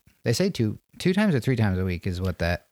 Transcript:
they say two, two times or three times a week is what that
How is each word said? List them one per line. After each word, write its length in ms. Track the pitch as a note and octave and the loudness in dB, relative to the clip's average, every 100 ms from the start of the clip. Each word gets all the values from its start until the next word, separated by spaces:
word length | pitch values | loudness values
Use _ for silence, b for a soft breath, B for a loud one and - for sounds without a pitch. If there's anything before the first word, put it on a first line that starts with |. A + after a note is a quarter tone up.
| _ _ | _ _
they 80 | A#2 | -2
say 160 | A#2+ F#3+ | 0 0
two, 300 | - G#2+ G#2 _ - | 0 -2 -4 _ -4
two 160 | F3+ | 0
times 220 | F#3+ G#3+ C3+ | 2 2 2
or 40 | |
three 140 | C3+ A#2+ | 0 2
times 200 | G#2+ F#2 | 2 2
a 60 | F#2+ | 0
week 220 | E2+ G2 | -2 -4
is 140 | F2 | -4
what 180 | F#2 - | -4 0
that 280 | E2+ F2 _ | 0 -2 _